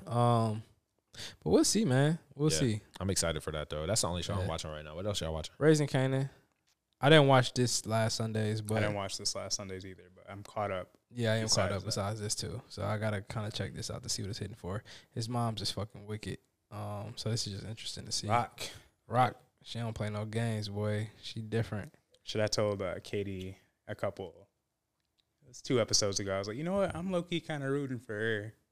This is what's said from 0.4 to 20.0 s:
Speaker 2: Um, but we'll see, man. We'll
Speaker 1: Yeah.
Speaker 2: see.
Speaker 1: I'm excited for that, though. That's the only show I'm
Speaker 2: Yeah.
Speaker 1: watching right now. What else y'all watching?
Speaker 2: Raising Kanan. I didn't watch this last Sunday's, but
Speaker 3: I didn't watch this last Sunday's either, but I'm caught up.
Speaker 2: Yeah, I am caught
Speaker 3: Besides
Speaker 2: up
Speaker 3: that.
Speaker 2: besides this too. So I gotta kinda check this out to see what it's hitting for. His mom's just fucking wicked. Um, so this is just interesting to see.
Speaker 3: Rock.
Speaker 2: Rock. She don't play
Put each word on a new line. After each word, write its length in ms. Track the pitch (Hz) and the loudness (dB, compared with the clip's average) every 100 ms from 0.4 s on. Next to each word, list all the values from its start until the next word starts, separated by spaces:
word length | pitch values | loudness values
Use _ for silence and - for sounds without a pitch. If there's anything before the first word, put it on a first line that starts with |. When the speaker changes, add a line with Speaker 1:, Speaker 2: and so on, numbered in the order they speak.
| 113 | 2
Speaker 2:
Um, 160 | 110 - _ _ _ _ - - - | -2 -8 _ _ _ _ -14 -14 -6
but 60 | - | 4
we'll 120 | 220 | 6
see, 220 | 330 196 208 | 6 4 4
man. 320 | 127 147 165 - | 6 4 2 -4
We'll 180 | - 151 | 0 2
Speaker 1:
Yeah. 60 | 80 | 4
Speaker 2:
see. 220 | 139 107 - - | 2 0 -4 -4
Speaker 1:
I'm 100 | 92 | 0
excited 340 | 90 82 78 | 2 2 0
for 80 | - | -4
that, 180 | 78 73 | -6 -4
though. 160 | 76 78 | -4 0
That's 160 | 107 | 0
the 60 | 78 | 0
only 140 | 87 | 0
show 100 | 85 | -2
I'm 80 | 90 | -2
Speaker 2:
Yeah. 60 | 87 | -2
Speaker 1:
watching 240 | 82 80 | -2 -6
right 120 | 76 | -10
now. 120 | 76 78 | -10 -6
What 100 | 104 | -4
else 140 | 95 | -2
y'all 120 | 80 | -2
watching? 200 | 80 76 - | -4 -6 2
Speaker 2:
Raising 280 | 143 156 143 | 6 6 4
Kanan. 420 | 131 131 135 139 - _ _ _ _ _ - | 2 2 2 -2 -6 _ _ _ _ _ 2
I 80 | 135 | 8
didn't 180 | 156 139 | 8 10
watch 260 | 131 127 | 8 6
this 320 | - 123 - - | 2 2 0 0
last 300 | 113 110 - | 2 2 0
Sunday's, 460 | 113 110 110 110 | -2 0 0 0
but 160 | 104 110 | 0 2
Speaker 3:
I 40 | |
didn't 140 | 107 101 | 2 0
watch 220 | 98 - | -4 -4
this 180 | 101 98 | -4 -4
last 200 | 95 - | -4 -4
Sunday's 280 | 98 92 95 | -4 -8 -10
either, 240 | 92 90 92 | -14 -20 -20
but 100 | 90 | -14
I'm 140 | 98 | -14
caught 280 | 104 - 101 | -8 -4 -2
up. 180 | 95 87 _ _ | -2 -6 _ _
Speaker 2:
Yeah, 200 | 120 113 | 0 2
I 20 | 110 | 2
am 80 | |
caught 260 | 110 110 92 | 4 2 2
Speaker 3:
Besides 40 | |
Speaker 2:
up 60 | 98 | 0
Speaker 3:
that. 40 | 95 | -2
Speaker 2:
besides 340 | - 98 110 | -2 -2 -2
this 160 | 104 - | -4 -4
too. 260 | - 107 - | -6 -8 -10
So 160 | - | -6
I 140 | 98 107 | -4 -2
gotta 240 | 110 104 | -2 -2
kinda 280 | 98 117 104 | -4 -6 -6
check 220 | - 95 | -6 -6
this 160 | 62 117 | -6 -8
out 140 | - | -8
to 60 | - | -6
see 120 | - | -6
what 80 | 101 | -4
it's 100 | 107 | -6
hitting 160 | 98 107 | -8 -8
for. 280 | 87 95 - - - | -8 -8 -8 -20 -12
His 180 | - 113 | -8 -4
mom's 300 | 123 117 107 | 0 -2 -2
just 140 | 98 | -4
fucking 320 | - 101 101 101 | -4 -6 -8 -10
wicked. 320 | 107 95 95 _ _ - | -8 -8 -10 _ _ -16
Um, 420 | 104 104 104 110 117 | -10 -8 -8 -10 -6
so 140 | 113 | -2
this 160 | 113 - | -2 -2
is 60 | |
just 120 | 95 92 | -6 -10
interesting 400 | 113 - - - | -10 -10 -10 -6
to 60 | |
see. 160 | - 107 | -4 2
Speaker 3:
Rock. 340 | 117 - - - - - _ - | 2 2 -6 -12 -12 -20 _ 0
Speaker 2:
Rock. 280 | 113 123 - _ _ | 4 4 2 _ _
She 140 | - 113 | -12 -6
don't 140 | 117 | -6
play 160 | 113 | -4